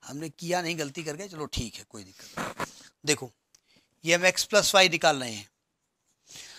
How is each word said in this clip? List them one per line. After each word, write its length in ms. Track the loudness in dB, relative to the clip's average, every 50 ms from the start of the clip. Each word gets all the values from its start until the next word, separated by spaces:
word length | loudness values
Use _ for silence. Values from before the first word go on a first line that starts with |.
| -18
हमने 260 | -14 -12 -10 -10 -10
किया 320 | -10 -10 -4 -2 -2 0
नहीं, 160 | 0 -2 -2 -2
गलती 240 | -4 -6 -6 -8 -8
कर 120 | -8 -8
गए, 120 | -8 -10
चलो 180 | -12 -10 -10 -10
ठीक 280 | -6 -6 -6 -6 -6 -8
है, 80 | -14 -18
कोई 180 | _ -18 -18 -18
दिक्कत 360 | -18 -20 -20 -20 -14 -10 -10
नहीं। 260 | -10 -10 -8 -10 -10 -10 -12 -20 -20 -20 _ _ 0
देखो, 260 | 0 0 0 0 -14 _ _ _ _ _ _ _ _ _ _ _ _ _ _ 0
ये 120 | 2 2
हम 80 | 4 4
x 200 | 2 2 2 -2
प्लस 260 | 2 4 4 4 6 6
y 140 | 6 6 6
निकाल 280 | 4 4 2 2 2 2
रहे 120 | -2 -8
हैं, 160 | -8 -10 -12 _ _ _ _ _ _ _ _ _ _ _ _ _ _ _ _ -20 -20 -20 -18 -18 -20